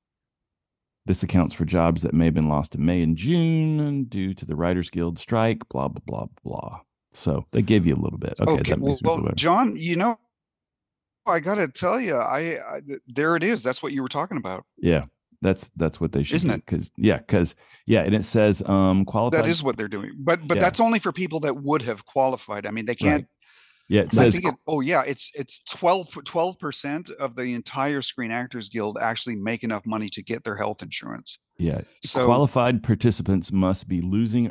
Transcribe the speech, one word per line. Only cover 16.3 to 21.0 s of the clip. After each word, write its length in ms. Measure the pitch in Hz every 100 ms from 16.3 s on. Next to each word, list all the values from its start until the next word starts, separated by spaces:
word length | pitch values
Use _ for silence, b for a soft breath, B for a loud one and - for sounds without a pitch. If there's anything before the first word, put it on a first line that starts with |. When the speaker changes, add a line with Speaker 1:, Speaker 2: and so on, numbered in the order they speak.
| 156
Speaker 2:
Isn't 120 | 165
Speaker 1:
do. 60 | 101
Speaker 2:
it? 100 | -
Speaker 1:
'Cause, 260 | 82 - -
yeah, 220 | 104 80
'cause, 360 | - 98 85 - b b -
yeah, 160 | 110
and 140 | 85 107
it 80 |
says, 400 | - 113 107 95 -
um, 380 | 98 95 92
qualified 400 | 95 110 120 156
Speaker 2:
That 60 | -
is 120 | -
what 140 | 135 113
they're 120 | 107
doing. 240 | 101 104 101
But, 300 | 139 170 151
but 80 | 113
Speaker 1:
Yeah. 60 |
Speaker 2:
that's 160 | 180 -
only 200 | 226
for 120 | 226